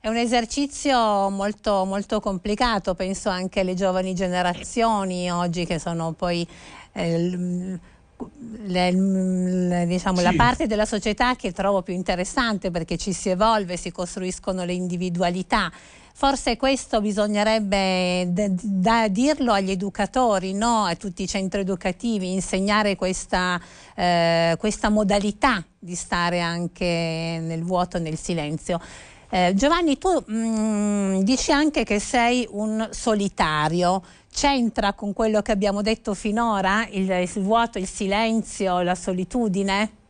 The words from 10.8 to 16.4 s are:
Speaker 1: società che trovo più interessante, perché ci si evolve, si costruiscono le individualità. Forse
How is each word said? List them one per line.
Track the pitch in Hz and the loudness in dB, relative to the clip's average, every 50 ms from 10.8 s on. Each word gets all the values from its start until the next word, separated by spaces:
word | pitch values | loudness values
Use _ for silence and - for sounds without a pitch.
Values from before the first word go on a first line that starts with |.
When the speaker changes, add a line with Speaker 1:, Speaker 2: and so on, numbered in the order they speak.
| 214 | 0
Speaker 1:
società | - - 208 - 220 208 - 247 247 254 | 0 -2 -2 -2 -2 0 2 0 0 0
che | - - 196 | -2 -4 -6
trovo | 170 - 190 196 202 190 | -4 -2 0 2 2 0
più | 185 - | 0 -2
interessante, | 175 185 180 - 190 175 185 - - 277 247 233 214 190 - 190 | -4 -4 -2 -2 -2 -2 -2 -2 0 0 0 0 0 -2 -2 -4
perché | 170 175 165 - 175 | -4 -4 -4 -4 -4
ci | 165 - 208 | -4 -2 -4
si | 175 - - 202 | -4 -2 0 -2
evolve, | 185 180 214 220 226 214 196 170 180 | 2 4 4 4 4 2 0 -4 -6
si | 175 - 180 | -8 -8 -10
costruiscono | - - 180 175 - 202 185 185 185 - - - 185 185 175 | -8 -8 -8 -8 -6 -6 -6 -6 -6 -6 -6 -6 -4 -4 -2
le | 175 | -4
individualità. | 180 180 180 180 175 175 185 185 170 175 185 175 175 185 180 - - 220 190 160 - - - - - - - - _ | -2 -2 -2 -4 -4 -4 -4 -4 -2 0 0 0 0 -2 -2 0 0 0 0 -2 -6 -12 -20 -20 -20 -20 -20 -20 _
Forse | - - 277 277 254 | 0 2 2 2 2